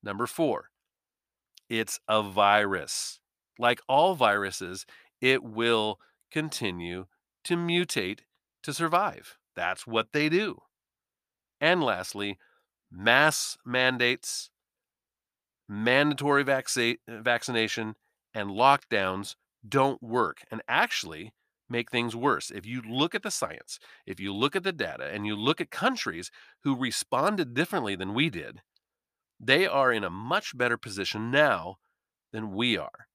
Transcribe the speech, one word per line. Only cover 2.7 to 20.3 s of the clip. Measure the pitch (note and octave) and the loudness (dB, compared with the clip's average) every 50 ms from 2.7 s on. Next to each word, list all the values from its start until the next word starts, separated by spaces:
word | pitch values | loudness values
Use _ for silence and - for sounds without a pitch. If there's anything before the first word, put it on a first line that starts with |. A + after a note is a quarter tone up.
| G2 F2+ D2 - - - - - - - _ _ _ _ _ _ _ | 0 -4 -4 -6 -8 -8 -8 -8 -10 -14 _ _ _ _ _ _ _
Like | _ A#2 A#2+ A#2+ - - - | _ 2 2 2 2 -2 0
all | C3 C#3 D#3+ F#3 F#3+ | 4 4 4 4 4
viruses, | D#3 B2+ A2 G2+ G2+ G2+ G2 F#2 - - F2 F2+ F#2+ - _ - - - _ _ _ | 4 4 4 4 4 0 -2 -4 -6 -10 -10 -10 -12 -14 _ -20 -20 -20 _ _ _
it | - B2+ C3 C3 - | 2 2 2 2 0
will | A2+ G#2+ A2 A#2 A#2 A#2 A2 G#2+ G#2+ G#2 _ _ _ _ _ _ _ - | -6 -4 -2 2 2 4 4 2 0 -4 _ _ _ _ _ _ _ -6
continue | D#3 D#3 D#3 D3 - B2 G2+ F2+ F2 E2+ F2 F2 F#2 F#2 - _ _ _ _ _ _ _ | -4 -4 -4 -6 -4 -4 -4 -4 -4 -6 -8 -8 -8 -10 -12 _ _ _ _ _ _ _
to | - F3 | -2 -2
mutate | E3+ E3+ E3+ E3+ F3 F3+ E3 - - G2 F2+ G#2 - _ _ _ _ _ _ _ _ _ | -2 0 0 0 0 0 0 -2 -4 -2 -4 -6 -8 _ _ _ _ _ _ _ _ _
to | - C#3+ | -8 -6
survive. | - E3 D#3+ D#3+ F3 G3+ G3 - - - - - _ _ _ _ | -2 -2 2 2 2 2 0 -4 -8 -18 -20 -20 _ _ _ _
That's | - F2 E2+ F#2+ - - | -4 -2 -2 -2 -4 -6
what | - A2+ A2 A2 _ - | -2 0 0 0 _ 0
they | D3+ D3+ D#3 | 0 2 4
do. | D#3 F3+ G#3+ G3+ - - _ _ _ _ _ _ _ _ _ _ _ _ _ _ _ _ _ _ _ _ | 2 2 0 0 -6 -10 _ _ _ _ _ _ _ _ _ _ _ _ _ _ _ _ _ _ _ _
And | - D#3 F3 F3+ D#3 | 4 4 4 4 4
lastly, | B2+ G#2 F2+ F#2 - - G2+ G2+ G2+ G2 - _ _ _ _ _ _ _ _ _ _ | 2 0 0 -2 -8 -6 -4 -4 -4 -6 -8 _ _ _ _ _ _ _ _ _ _
mass | - F2+ G2 A2+ A#2+ C3 D3 D#3 D3 - - - - - _ | -16 -2 2 6 6 8 6 6 4 2 -4 -6 -8 -12 _
mandates, | - B2 B2+ B2+ B2+ B2+ A#2+ B2 A#2+ B2 - - - - - - - _ _ _ _ _ _ _ _ _ _ _ _ _ _ _ _ _ _ _ _ _ _ _ _ | -2 0 2 4 4 4 4 2 2 2 0 -4 -8 -8 -8 -10 -12 _ _ _ _ _ _ _ _ _ _ _ _ _ _ _ _ _ _ _ _ _ _ _ _
mandatory | G#2 G2+ A2 A#2+ B2 C3+ C#3+ D3+ D3 C3 C#3+ C#3+ C#3+ C#3 C#3+ | -6 -2 2 4 4 4 4 2 0 -2 0 2 2 2 4
vacci-, | C3 C#3 C3 C3 - - C3 A#2+ A#2 A#2 - _ - | 2 0 0 0 -2 -2 0 2 0 0 -2 _ -14
vaccination, | A#2 G#2+ A2+ B2 A#2+ A#2 - - B2 A2+ A2 G#2+ - - A2+ G#2+ A2 _ _ _ _ _ _ _ _ | -14 -6 0 0 0 0 0 -2 0 0 0 0 -2 -4 -4 -6 -8 _ _ _ _ _ _ _ _
and | A2+ G2+ G2+ | -8 -6 -6
lockdowns | G2 G2+ A#2+ C3+ C#3 C#3 - _ - G#2 G2 F#2 F#2+ F#2+ G2+ - - _ _ _ _ _ _ | 0 4 6 6 6 4 2 _ 0 0 2 0 -2 -4 -6 -10 -14 _ _ _ _ _ _
don't | A2 G2+ C#3 C3+ C#3 C3+ - - | -2 2 4 4 4 2 -2 -6
work | A#2 A2+ B2 A2+ E2+ | -4 0 0 0 0